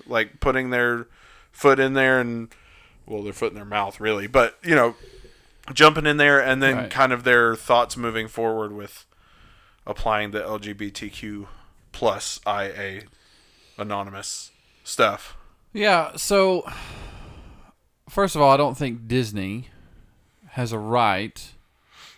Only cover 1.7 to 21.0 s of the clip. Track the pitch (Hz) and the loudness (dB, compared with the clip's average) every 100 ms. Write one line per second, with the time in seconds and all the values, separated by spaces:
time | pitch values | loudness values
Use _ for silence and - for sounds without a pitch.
1.7 | 135 135 135 131 131 120 117 113 - _ | 4 2 2 2 2 0 -6 -12 -18 _
2.7 | - _ _ - 107 101 - 113 101 104 | -20 _ _ -14 -10 -10 -6 -6 -6 -6
3.7 | 104 98 - 110 104 104 131 117 - 170 | -4 -4 -4 -2 -2 2 4 4 0 0
4.7 | 156 120 - - - - _ _ _ - | 4 4 0 -16 -20 -20 _ _ _ -10
5.7 | 135 151 151 151 147 143 143 131 131 135 | 6 6 6 0 4 6 6 4 2 2
6.7 | 123 104 131 131 120 123 120 117 113 - | 0 -4 0 2 2 4 4 4 0 2
7.7 | 120 117 123 117 113 110 - 113 110 104 | 2 2 -4 -6 -6 -8 -6 -4 -4 -6
8.7 | 104 101 - _ _ _ _ - _ _ | -10 -16 -20 _ _ _ _ -20 _ _
9.7 | _ - - 113 107 104 104 104 107 104 | _ -12 -4 -2 -2 -2 -6 -6 -8 -10
10.7 | 101 101 98 104 - 107 104 101 - - | -10 -10 -10 -14 -14 -14 -14 -16 -20 -20
11.7 | _ _ - 117 - - - 107 101 98 | _ _ -2 -2 -2 -8 -8 -6 -4 -6
12.7 | 101 98 95 104 _ _ _ _ _ _ | -8 -12 -12 -18 _ _ _ _ _ _
13.7 | - 104 101 98 98 - - - _ _ | -14 -8 -8 -8 -12 -12 -14 -16 _ _
14.7 | _ - - 110 104 - - - _ _ | _ -10 0 2 0 -10 -20 -20 _ _
15.7 | 208 208 175 156 165 - 202 190 180 - | -2 2 2 0 -6 0 2 2 0 -4
16.7 | - - - - - - - - - - | -14 -16 -16 -18 -18 -20 -20 -20 -20 -20
17.7 | _ _ _ - - 196 151 139 139 143 | _ _ _ -10 -2 -2 4 4 6 2
18.7 | 127 139 117 113 123 113 104 95 110 131 | -2 -6 -6 -4 -2 -2 -6 -8 -8 -12
19.7 | - - - _ _ _ _ _ 127 120 | -20 -20 -20 _ _ _ _ _ -8 -6
20.7 | 110 107 120 | -6 -2 2